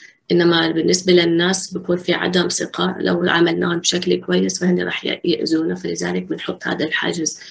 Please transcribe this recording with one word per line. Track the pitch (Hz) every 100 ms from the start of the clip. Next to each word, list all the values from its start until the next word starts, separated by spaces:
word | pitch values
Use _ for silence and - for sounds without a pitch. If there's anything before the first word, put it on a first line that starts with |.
| - _ -
إنما | 175 170 165 165
بالنسبة | 160 170 185 185
للناس | 180 170 170 175 190 -
بكون | 180 180 175
في | 180
عدم | 170 180 180 175
ثقة، | - - - 185 180
لو | 180 175 180
عملناهم | 170 170 175 175 170
بشكل | - 180 180 180
كويس | 180 180 190 -
فهن | 185 180
رح | 180 - -
ي-، | - 175
يأذونا، | - - 160 165 180
فلذلك | - - - -
بنحط | 180 - - - -
هذا | - 156
الحاجز | - 170 170 156 - -